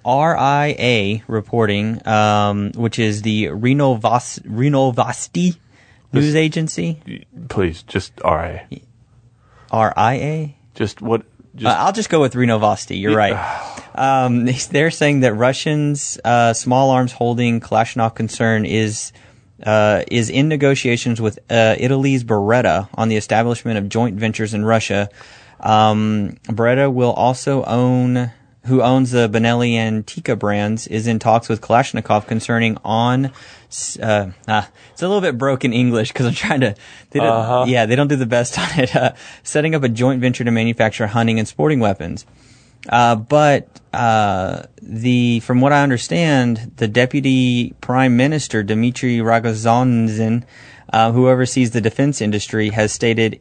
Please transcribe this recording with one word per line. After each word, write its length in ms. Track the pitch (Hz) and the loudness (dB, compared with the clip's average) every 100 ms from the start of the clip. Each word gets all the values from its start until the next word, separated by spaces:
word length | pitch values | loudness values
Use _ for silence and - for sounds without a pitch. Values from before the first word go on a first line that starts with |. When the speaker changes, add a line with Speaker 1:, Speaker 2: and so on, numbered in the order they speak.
Speaker 1:
R 320 | - 135 160 160 | -2 0 0 0
I 380 | 135 143 147 - | 0 0 -2 0
A 440 | 127 117 98 110 - | 0 2 0 -4 -6
reporting, 760 | 110 - 117 107 101 107 113 - | -6 -4 0 0 0 -2 -4 -2
um, 640 | 107 107 104 104 101 101 | 2 2 2 0 0 -4
which 240 | - 117 117 | -4 -4 -2
is 240 | 110 104 | -2 -2
the 260 | 110 107 104 | -2 -2 -2
Reno 440 | 98 123 143 139 | -2 0 2 2
Vos-, 460 | 117 107 120 - - | 0 0 0 -2 -12
Reno 460 | - 107 143 139 135 | -10 -2 0 2 2
Vosti 600 | 120 120 - - 175 180 165 _ _ _ _ _ | 0 -4 -6 -8 -2 -2 -2 _ _ _ _ _
Speaker 2:
This 140 | 139 | 0
Speaker 1:
news 100 | 147 | 2
agency. 640 | 156 160 165 160 - 170 156 - | 2 0 -2 -4 -4 -6 -6 -12
Speaker 2:
Y-, 180 | - - - 120 | -18 -18 -18 -6
please, 340 | 104 90 80 | -2 -2 -2
just 280 | - 95 - - | -8 -8 -8 -4
R 140 | - - | -2 -2
I 80 | 85 85 - | -2 -10 -14
A. 100 | - - _ _ _ _ _ _ _ - | -20 -20 _ _ _ _ _ _ _ -4
Speaker 1:
R 200 | 113 110 - | 0 2 2
I 180 | 110 | 2
A? 420 | 131 143 156 147 - _ | 0 -4 -6 -8 -12 _
Speaker 2:
Just 260 | - 104 - | -6 -6 -6
what? 220 | 113 113 - _ _ | -4 -4 -4 _ _
Just 120 | - 110 | -4 0
Speaker 1:
Uh, 60 | 98 | 0
I'll 120 | 165 | 0
just 160 | 208 208 | -2 0
go 100 | 165 | 0
with 140 | 135 | 2
Reno 240 | 123 120 110 | 2 0 2
Vosti. 400 | 107 101 - 92 | 2 0 -6 -4
You're 120 | 104 | 0
Speaker 2:
Yeah. 40 | 107 101 101 - - - - - | 2 2 0 -6 -10 -12 -16 -12
Speaker 1:
right. 300 | - 135 135 | -4 0 2
Um, 220 | 127 120 120 | 2 0 0
<laughs> 240 | 127 - | -2 -2
they're 200 | 143 160 | 0 0
saying 300 | 165 147 143 | 0 0 2
that 140 | 127 | 2
Russians', 840 | 104 123 131 160 151 147 143 - - | 2 0 0 -2 -2 -2 -4 -6 -6
uh, 300 | 113 120 117 | 0 2 2
small 360 | 113 127 127 135 | 0 0 2 4
arms 220 | 127 127 | 2 0
holding 480 | - 120 120 120 117 | -2 -2 0 0 -2
Kalashnikov 540 | - 110 117 117 113 - | 0 0 0 -2 -2 -2
concern 480 | 110 - 113 110 107 | -6 -2 0 0 0
is, 460 | 107 107 107 - - - _ _ - | 0 -2 -4 -12 -16 -20 _ _ -8
uh, 380 | 110 107 107 101 - | 0 4 4 2 0
is 180 | 117 110 | -2 0
in 180 | 120 151 | 0 0
negotiations 720 | 151 143 139 127 120 123 113 | 2 2 2 0 -2 -2 -2
with, 180 | 110 104 - | -2 -4 -2
uh, 260 | 117 110 104 | 2 4 2
Italy's 460 | 123 135 139 135 | 0 0 0 0
Beretta 640 | 117 107 101 123 107 82 104 | 0 0 2 2 2 0 -2
on 140 | - 113 | -4 -2
the 60 | 107 | -2
establishment 640 | - 110 120 117 117 110 | 0 0 0 -2 -4 -4
of 100 | 98 | -2
joint 280 | 110 120 95 | -2 -2 -2
ventures 380 | 110 107 110 | -4 -4 -4
in 100 | 107 | -2
Russia. 440 | 107 113 - 101 101 - - - - - | 2 2 2 -2 -4 -8 -20 -20 -20 -6
Um, 800 | 104 107 107 107 107 107 101 - - | 2 4 4 4 0 -2 -4 -8 -8
Beretta 440 | 107 117 131 139 | -2 0 2 2
will 200 | 127 123 | 2 0
also 500 | - 120 127 - 139 | 2 0 0 -2 -2
own, 640 | - 117 127 127 123 123 120 - _ _ | 0 0 2 2 2 0 -4 -8 _ _
who 180 | 123 131 | 0 2
owns 280 | 120 131 127 | 4 4 2
the 180 | 120 113 | 2 2
Benelli 460 | 113 117 120 120 | 2 2 2 0
and 320 | 113 113 110 104 | 0 -2 -4 -6
Tikka 300 | - - 113 | -8 -6 -2
brands, 500 | 104 104 104 110 - | -2 0 -2 -4 -6
is 200 | 110 117 | -4 -2
in 120 | 110 | 0
talks 300 | 113 113 - | 2 2 0
with 120 | 110 | -4
Kalashnikov 680 | - 113 - 117 - 107 - | 2 2 2 -4 -2 -2 0
concerning 500 | 113 - 117 113 107 | -4 -2 0 0 -2
on, 480 | - 110 120 127 135 - - - _ | -2 0 2 0 -2 -6 -20 -20 _
s-, 280 | - - - | -14 -12 -6
uh, 320 | 113 104 95 - - | 0 0 -2 -8 -4
ah, 200 | 107 104 _ - | -2 -4 _ -20
it's 100 | - | -8
a 60 | 180 | -2
little 120 | 208 | 0
bit 160 | 180 120 | 0 0
broken 360 | 135 127 135 | -2 0 0
English 400 | 117 123 117 104 | 0 2 0 -2
'cause 140 | - 123 | -2 -2
I'm 80 | |
trying 260 | 131 214 143 | -2 -2 0
to, 140 | 120 101 - - - | 0 -2 -14 -20 -8
they 80 | 139 | -2
don't, 80 | 117 | 0
Speaker 2:
Uh-huh. 360 | 113 110 123 127 | 0 0 0 2
Speaker 1:
yeah, 200 | 123 110 | 2 2
they 100 | 127 | 2
don't 120 | 143 | 2
do 80 | 139 | 0
the 100 | 117 | 0
best 320 | 120 120 - | 0 -2 -4
<laughs> 0 | |
on 200 | 175 160 | -4 -2
it. 140 | 127 - | 0 2
Uh, 160 | 123 - - - | 0 -2 -12 -18
setting 320 | - 151 160 | -4 -2 0
up 80 | 160 | 0
a 60 | 131 | -2
joint 320 | 113 123 131 | 0 0 0
venture 240 | 127 123 | 0 -2
to 60 | 120 | -2
manufacture 580 | 113 117 113 110 - 107 | 0 0 0 0 0 -2
hunting 300 | 117 113 110 | 0 0 0
and 100 | 107 | -2
sporting 320 | - 151 139 | 0 0 2
weapons. 440 | 107 95 85 78 - _ _ _ _ _ - | 0 0 -6 -10 -14 _ _ _ _ _ -2
Uh, 260 | 120 120 | 2 4
but, 540 | 113 110 147 147 131 - - _ | 2 0 2 4 2 -2 -16 _
uh, 720 | - 117 110 101 95 92 87 - - | -4 0 2 0 -2 -4 -8 -12 -20
the, 600 | - 110 123 123 120 117 | -14 -4 0 2 2 0
from 200 | - 123 | 0 2
what 100 | 135 | 4
I 100 | 143 | 4
understand, 880 | 143 120 - 165 165 139 123 110 120 - | 2 0 -2 -2 2 2 2 -2 -6 -4
the 120 | 110 | -2
Deputy 840 | 113 127 143 135 131 127 123 120 - | 2 0 0 0 2 2 0 -2 -6
Prime 340 | - 127 131 120 | -4 0 2 4
Minister, 460 | 139 151 - 113 | 2 0 -4 -4
Dmitry 560 | 101 107 120 123 127 117 | -2 0 -2 -2 -2 0
Rogozin, 1300 | 113 117 117 110 117 120 127 117 110 107 110 117 - - - - - | 2 2 0 -2 2 2 2 2 0 -2 -2 -2 -4 -16 -20 -20 -2
uh, 200 | 110 113 | 2 2
who 160 | 120 127 | 4 4
oversees 420 | 127 127 135 120 | 4 0 0 0
the 80 | 120 | 0
defense 380 | 110 - 139 143 | -2 0 -2 0
industry, 480 | 107 104 - 110 107 | -2 -2 -2 -2 0
has 200 | 110 107 | 0 -2
stated, 480 | - 117 113 110 - | 0 0 2 0 -4